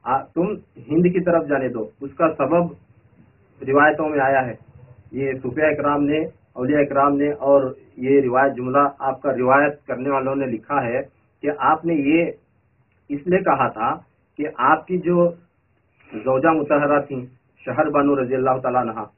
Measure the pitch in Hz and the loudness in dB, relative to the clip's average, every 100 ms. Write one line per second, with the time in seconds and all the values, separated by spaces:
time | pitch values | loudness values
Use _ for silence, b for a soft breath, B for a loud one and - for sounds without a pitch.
0 | 117 135 - 165 196 214 _ - - 156 | -2 -4 -4 -4 -4 -4 _ -20 -2 2
1 | 180 180 175 165 147 139 131 117 107 _ | 4 2 2 0 0 -2 -2 -6 -10 _
2 | 139 - 160 - 131 170 170 - _ _ | -14 -2 -2 0 0 2 0 -8 _ _
3 | _ _ _ _ _ _ 131 139 151 151 | _ _ _ _ _ _ 0 4 4 2
4 | 156 147 135 135 123 113 - - - - | -2 0 2 2 0 -8 -18 -20 -20 -20
5 | - 123 135 131 127 151 151 143 143 147 | -12 -6 -6 -4 -6 0 0 0 0 0
6 | 143 151 165 _ _ 127 131 147 143 139 | 0 0 -4 _ _ -8 0 2 2 2
7 | 143 139 147 147 135 139 131 - - - | 2 2 0 -2 4 4 4 -8 -20 -6
8 | 127 139 131 123 139 120 127 135 139 - | 2 4 4 2 2 0 -2 0 0 -2
9 | 135 131 143 113 127 139 147 - - 123 | -6 -4 -4 0 2 2 2 -4 -10 -6
10 | 135 135 131 135 131 113 - 143 120 123 | -2 -2 -2 -4 -4 -6 -4 -4 -2 -6
11 | - _ _ _ 143 147 135 160 165 160 | -6 _ _ _ -6 -2 0 0 0 -2
12 | 139 165 170 - _ _ _ _ _ _ | 2 2 0 -6 _ _ _ _ _ _
13 | _ 143 180 185 185 135 120 107 120 165 | _ -8 0 0 2 0 -2 -2 -4 -4
14 | _ _ _ - 147 - 131 156 - 180 | _ _ _ -10 -8 -2 2 2 0 -4
15 | 165 175 175 170 _ _ _ _ _ _ | 0 2 2 -2 _ _ _ _ _ _
16 | _ 110 123 131 160 160 147 147 143 143 | _ -6 -2 2 2 0 0 0 2 0
17 | - 127 123 _ _ _ 131 123 151 143 | -2 -10 -12 _ _ _ -8 -2 0 2
18 | 143 135 123 131 131 127 127 127 113 110 | 2 0 0 0 0 0 0 -2 -2 -6
19 | 104 | -12